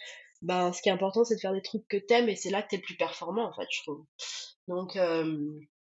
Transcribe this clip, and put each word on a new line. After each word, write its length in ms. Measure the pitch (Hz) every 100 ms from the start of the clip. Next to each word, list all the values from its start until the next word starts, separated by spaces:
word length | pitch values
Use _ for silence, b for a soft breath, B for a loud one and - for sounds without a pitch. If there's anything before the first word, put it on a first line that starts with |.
| B B B B
ben, 300 | 170 180 180
ce 80 | 180
qui 60 | 202
est 40 |
important, 300 | 185 196 220 233
c'est 100 | 208
de 60 |
faire 120 | 190
des 80 | 196
trucs 240 | - 214 -
que 100 | 202
t'aimes 320 | - 240 233
et 60 | 190
c'est 140 | 175
là 100 | 196
que 60 | 208
t'es 80 | 190
le 60 |
plus 140 | - -
performant, 480 | 262 - 170 208 208
en 40 |
fait, 140 | - -
je 120 | -
trouve. 220 | - 151 156 - B B B B -
Donc, 260 | 180 185 190
hem, 640 | 170 165 160 156 151 151 156 _ _